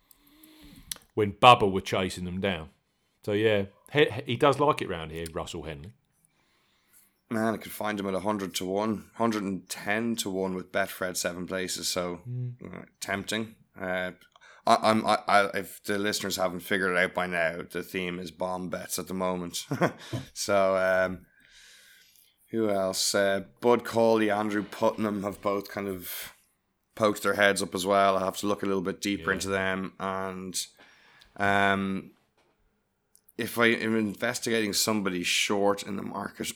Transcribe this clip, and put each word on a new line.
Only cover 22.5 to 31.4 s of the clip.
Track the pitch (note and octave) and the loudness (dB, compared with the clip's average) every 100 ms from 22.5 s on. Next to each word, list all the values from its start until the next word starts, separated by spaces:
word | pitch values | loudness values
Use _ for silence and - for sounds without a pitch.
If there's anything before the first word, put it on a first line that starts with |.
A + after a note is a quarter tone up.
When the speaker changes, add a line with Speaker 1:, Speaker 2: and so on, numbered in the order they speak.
Speaker 2:
who | A2+ A2 | 0 0
else? | G2 F#2+ F#2+ - | 2 0 0 0
Uh, | G#2 G2 G2 F#2 - | 2 2 0 -4 0
Bud | A#2+ A#2+ | 4 4
Cauley, | - A#2 A2+ A2 G#2+ | 2 2 4 4 2
Andrew | G2+ G#2+ G#2 | 0 0 -2
Putnam | F#2+ - A2 - G#2+ G#2 | -4 -2 0 0 -2 -2
have | G2 F#2+ | -6 -4
both | G2+ G2+ G2 | -2 -2 -4
kind | - G2 | -8 -8
of | F#2 F2+ - - - _ _ _ _ _ | -8 -10 -12 -14 -18 _ _ _ _ _
poked | - G#2+ G#2 | 0 2 2
their | G2+ | 0
heads | G2 G2+ F#2+ | 4 4 4
up | F#2+ | -2
as | F#2+ | -2
well. | F#2 G2 G2 F#2+ | 2 4 4 4
I | |
have | F#2+ - | 0 -2
to | G2+ | -2
look | G2+ | -2
a | G2 | -2
little | G2 | -2
bit | F#2 - | -2 -4
deeper | G#2 G2 E2 | -4 -2 -2
Speaker 1:
Yeah. | |
Speaker 2:
into | F#2+ F#2 | -2 -2
them. | G2 F#2+ F#2+ F#2 - | -2 -2 -2 -6 -6
And, | F#2+ F#2+ F#2+ F#2 F#2 - - - - - - - - | -6 -4 -6 -8 -8 -8 -8 -12 -20 -20 -20 -20 -14
um, | - | -2